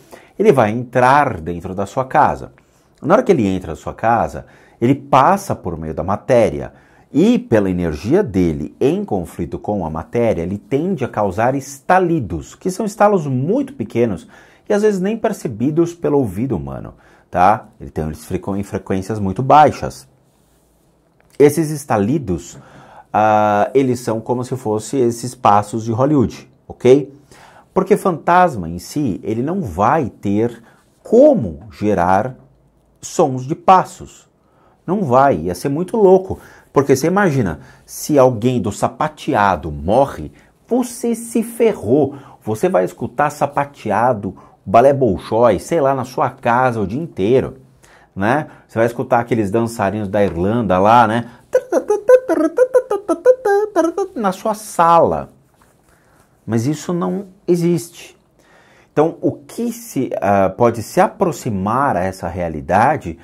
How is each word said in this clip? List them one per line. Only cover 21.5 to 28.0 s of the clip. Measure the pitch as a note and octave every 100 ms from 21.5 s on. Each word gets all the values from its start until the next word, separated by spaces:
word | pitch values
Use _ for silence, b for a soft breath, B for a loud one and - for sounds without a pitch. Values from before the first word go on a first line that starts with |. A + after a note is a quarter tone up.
| C#3+ D3+
estalidos, | D3+ - A2+ G2+ D#3 G#2+ E2+ - - B B B B B
ah, | G2+ G#2+ G#2+ G#2 G#2 G2+
eles | C3+ C3 A#2+
são | - A2+
como | A2+ B2
se | A#2+ B2
fossem | G#2+ G#2+ - C#3
esses | A#2+ A#2 B2+
passos | - A2+ G#2 G#2 A2+ A2
de |
Hollywood, | A2 C#3 D3+ G2 - - _ -
ok? | - A#2+ C#3 C3 - B B B B B
Porque | - F3+
fantasma | G3